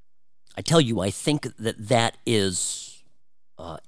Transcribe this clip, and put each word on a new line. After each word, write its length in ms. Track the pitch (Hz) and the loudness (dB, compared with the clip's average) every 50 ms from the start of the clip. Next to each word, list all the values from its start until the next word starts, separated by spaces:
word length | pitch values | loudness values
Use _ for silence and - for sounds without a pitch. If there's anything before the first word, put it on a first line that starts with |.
| - - - - - - - - - - - | -20 -20 -20 -20 -20 -20 -20 -20 -20 -14 -12
I 40 | - | -10
tell 180 | - - 165 170 | -2 4 4 4
you, 220 | 147 113 113 95 | 4 4 0 0
I 100 | 92 101 | -2 -2
think 420 | - - - 160 147 147 - 117 - | -4 -2 -2 0 0 0 -2 -6 -10
that 320 | - 107 113 - - 107 104 | -4 -4 -4 -4 -4 0 2
that 260 | 127 113 117 110 - - - | 4 4 4 2 -2 -4 -2
is, 760 | 120 117 107 98 95 87 - - - - - - - - - - - - - - - - - - - - | 2 2 2 2 2 0 -2 -4 -4 -6 -8 -12 -14 -18 -20 -20 -20 -20 -20 -20 -20 -20 -20 -20 -20 -18
uh, 200 | - 82 85 80 - - | -16 -14 -12 -12 -12 -2